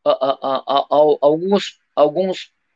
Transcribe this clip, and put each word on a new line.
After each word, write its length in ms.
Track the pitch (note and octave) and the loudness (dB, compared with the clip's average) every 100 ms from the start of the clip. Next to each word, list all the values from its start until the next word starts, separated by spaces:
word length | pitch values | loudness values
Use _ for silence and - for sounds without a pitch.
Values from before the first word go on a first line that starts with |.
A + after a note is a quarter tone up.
a, 80 | D3 | -2
a, 180 | D#3 C3+ C3+ | 0 -2 -2
a, 160 | C3+ C3 - | -4 -6 -2
a, 120 | C#3 | -2
a, 380 | - C#3+ D3+ - | 0 2 2 2
alguns, 580 | C#3+ D#3+ F#3 G3+ - - _ - | 2 0 0 -2 -4 -14 _ 0
alguns 560 | D3 D3 F#3+ F3 - _ _ | 0 0 -4 -6 -12 _ _